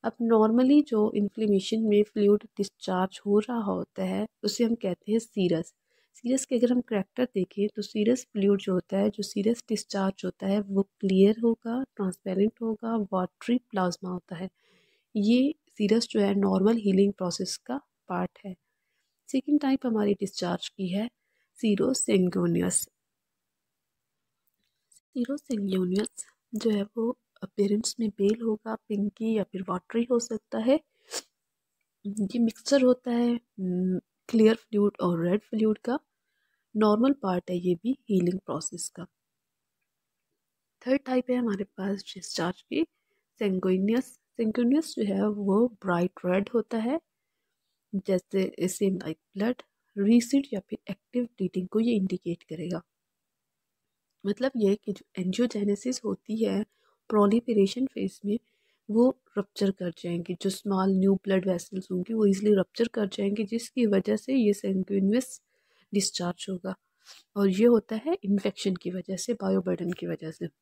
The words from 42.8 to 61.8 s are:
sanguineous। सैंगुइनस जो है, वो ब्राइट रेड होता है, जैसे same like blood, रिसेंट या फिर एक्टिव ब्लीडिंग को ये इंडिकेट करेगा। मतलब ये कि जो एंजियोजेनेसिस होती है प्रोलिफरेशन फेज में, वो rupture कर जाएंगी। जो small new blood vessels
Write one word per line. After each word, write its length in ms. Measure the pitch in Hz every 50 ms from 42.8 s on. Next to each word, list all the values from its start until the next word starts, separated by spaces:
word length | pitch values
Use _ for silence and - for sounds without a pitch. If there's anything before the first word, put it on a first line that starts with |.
| 330 _ _ _ _ _ _ _ _ _ _ _
sanguineous। 640 | 233 202 190 185 180 185 185 185 190 208 226 254 262
सैंगुइनस 920 | - - _ _ _ _ - 233 220 214 247 240 240 269 311 320 - - -
जो 40 | 220
है, 240 | 202 190 190 202
वो 400 | 214 208 208 202 196 190 208 240
ब्राइट 440 | 247 220 _ - 190 175 170 175 180 _ - -
रेड 240 | 180 180 196 202 - -
होता 240 | 233 214 _ -
है, 220 | 226 220 240 277 330 _ _ _ _ _ _ _ _ _ _ _ _ _ _ _ _ _ _ -
जैसे 600 | 196 - - 190 180 _ _ - 196 190 185 - -
same 380 | 170 190 185 - 208 190 190 180
like 380 | - 156 160 _ _ _ _
blood, 240 | 196 202 233 254 - - _ _ _ _ _ _
रिसेंट 500 | 202 196 208 233 240 233 233 - 277 277 - 233
या 60 | 196
फिर 200 | - _ 214 - _ -
एक्टिव 340 | 196 _ _ _ - 247 247
ब्लीडिंग 440 | 233 _ _ 190 180 - 185 180
को 120 | - - 214
ये 140 | 226 240 233
इंडिकेट 500 | 208 190 185 185 185 _ 185 170 - -
करेगा। 380 | _ 160 160 160 175 175 165 - _ _ _ _ _ _ _ _ _ _ _ _ _ _ _ _ _ _ _ _ _ _ _ _ _ _ _ -
मतलब 260 | 196 208 - 247 277 _
ये 200 | 247 208 196 202
कि 160 | - _ -
जो 300 | 190 - - _ _ -
एंजियोजेनेसिस 840 | 180 185 185 - 247 240 - 214 208 208 202 - - 247 254 - -
होती 380 | 208 196 - _ - 214 220 220
है 200 | 202 190 196 214 _ _ _ _ _ _ _ _ _
प्रोलिफरेशन 760 | 220 214 202 202 214 233 - - 226 208 196 196 - 247 262
फेज 340 | 269 _ - 196 190 - - -
में, 140 | 202 208 233 _ _ _ _ _ _ _ _ _ -
वो 320 | 208 226 240 262 - _ _ _ _
rupture 340 | 208 196 _ _ - 202 196
कर 200 | 196 _ 185 175
जाएंगी। 460 | 170 - - 175 175 165 170 - 180 -
जो 80 | - 196
small 400 | 190 - _ 208 196 190 185 190
new 260 | 190 190 190 196 196
blood 340 | 190 _ 196 190 190 185 196
vessels 420 | 185 175 - - - 185